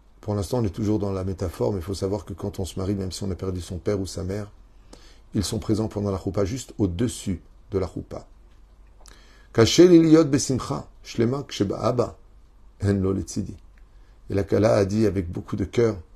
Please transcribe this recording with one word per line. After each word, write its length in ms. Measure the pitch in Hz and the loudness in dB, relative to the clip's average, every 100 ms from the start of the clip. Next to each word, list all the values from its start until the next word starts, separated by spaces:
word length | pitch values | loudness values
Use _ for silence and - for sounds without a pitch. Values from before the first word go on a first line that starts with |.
| _ - | _ -14
pour 140 | - 104 | -4 -4
l'instant, 240 | 95 127 | -2 -2
on 40 | |
est 60 | 110 | -2
toujours 300 | - 104 107 | -2 -2 0
dans 120 | 101 | -2
la 120 | 95 | -4
métaphore, 500 | 92 92 92 - 123 | -4 -4 -6 -2 -2
mais 60 | 101 | -2
il 40 | |
faut 120 | 82 95 | -6 -6
savoir 280 | 98 101 - | -4 -4 -6
que 80 | |
quand 260 | - 101 - | -10 -8 -8
on 60 | 95 | -8
se 140 | - | -6
marie, 140 | 95 | -4
même 180 | 101 95 | -4 -4
si 120 | - | -6
on 80 | 98 | -6
a 40 | 90 | -4
perdu 240 | 95 92 | -6 -6
son 180 | 82 90 | -8 -6
père 220 | - 101 | -4 -4
ou 60 | 95 | -4
sa 180 | - | -6
mère, 280 | 92 101 104 - - - - - - - - | -6 -6 -8 -16 -20 -20 -20 -20 -20 -20 -8
ils 100 | - | -4
sont 140 | 98 110 | -2 -4
présents 300 | - 107 107 | -2 -2 -2
pendant 240 | 104 101 | -4 -4
la 80 | 95 | -2
choupa, 260 | - 95 95 | -4 -2 -2
juste 280 | 127 - - | -4 -10 -2
au-dessus 640 | 101 85 120 - - 90 - - - | -2 0 -2 -2 -6 -8 -8 -20 -6
de 80 | 95 | -4
la 80 | 90 | -4
choupa. 400 | - - 78 - - - - - - - - - - - - - | -8 -12 -14 -14 -20 -20 -20 -20 -20 -20 -20 -20 -20 -20 -20 -6
Caché 360 | - 113 - 180 | 4 4 8 10
liliot 380 | 170 165 156 151 | 10 10 8 6
besimcha, 640 | 135 - 127 - 139 - - | 2 0 -2 -2 -8 -8 -18
shlema 400 | - - 117 139 | -12 -2 -2 -2
ksheba 360 | 127 - 98 - | -8 -4 -4 0
abba, 380 | 107 123 110 - - - - - - - | -2 0 -2 -6 -20 -20 -20 -20 -20 -4
en 100 | 101 | 0
lo 180 | 101 95 | 2 2
letzidi. 460 | 95 92 - 92 107 - - - - - - - | -2 -4 -6 -6 -10 -20 -20 -20 -20 -20 -20 -6
Et 60 | 95 | -4
la 80 | |
Kala 320 | 98 104 107 117 | 0 2 4 4
a 100 | 98 | 2
dit 220 | 104 107 | 2 2
avec 240 | 95 87 | 0 -4
beaucoup 240 | 98 - 104 | -8 -8 -6
de 100 | 92 | -4
cœur, 320 | - 117 82 - | 0 0 0 -10